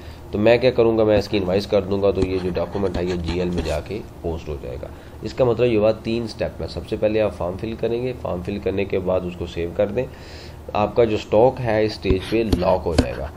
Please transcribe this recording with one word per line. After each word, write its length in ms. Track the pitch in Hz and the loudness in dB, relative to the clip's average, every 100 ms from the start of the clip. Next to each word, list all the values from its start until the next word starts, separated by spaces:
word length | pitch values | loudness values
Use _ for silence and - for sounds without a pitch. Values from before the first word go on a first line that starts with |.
| - - - | -14 -16 -6
तो 60 | 101 | 2
मैं 200 | 107 117 | 6 6
क्या 120 | 131 | 6
करूँगा, 340 | 120 117 110 | 4 4 6
मैं 140 | 107 104 | 6 4
इसकी 180 | - 104 | 2 0
invoice 300 | 90 98 101 | 2 0 2
कर 140 | 104 | 2
दूँगा, 320 | 92 98 98 | 2 2 2
तो 100 | 95 | 2
ये 160 | 90 95 | 2 0
जो 120 | 90 | -2
document 460 | 87 87 101 95 90 | -2 -2 -2 -2 0
है 140 | 90 | -2
ये 60 | 87 | -2
जीएल 320 | 82 87 90 | -2 -2 0
में 160 | 87 | -2
जाके 340 | 78 76 - - | -2 -2 -4 -8
पोस्ट 500 | - - 85 80 76 | -10 -8 -6 -6 -6
हो 60 | |
जाएगा। 360 | 71 62 64 - - - - | -8 -8 -10 -10 -14 -16 -10
इसका 200 | 107 - | -6 0
मतलब 220 | 127 113 123 | 2 4 4
ये 100 | 107 | 4
हुआ 160 | 107 | 4
तीन 340 | 107 113 117 113 | 2 -2 -2 -4
step 280 | - 82 - | -4 -4 -4
में। 80 | 82 | -8
सबसे 280 | 87 82 107 | -8 -6 0
पहले 240 | 107 107 | 2 2
आप 120 | 104 | 0
form 240 | 85 87 95 | 0 -4 -4
fill 200 | 110 117 | -8 -4
करेंगे, 360 | 113 117 127 | -2 -2 -4
form 300 | 120 90 90 | -6 -6 -4
fill 160 | 87 101 | -4 -4
करने 260 | 98 95 | -2 -2
के 140 | 98 98 | 0 -2
बाद 240 | 90 92 | 0 0
उसको 240 | 90 87 85 | -2 -6 -8
save 280 | - 85 85 | -6 -4 0
कर 100 | 175 | 0
दें। 180 | 120 135 - - - - - - | 0 -4 -8 -16 -16 -16 -16 -6
आपका 300 | - 208 - | 0 2 4
जो 120 | 120 104 | 4 2
stock 420 | - 107 127 127 | 2 4 4 4
है 260 | 120 107 | 0 2
इस 100 | 107 | 0
स्टेज 280 | - 98 92 | 0 0 0
पे 220 | 92 110 | 2 0
lock 380 | 113 90 90 92 | 2 2 2 2
हो 120 | 87 | 2
जाएगा, 360 | 80 64 60 67 | 0 0 -2 -8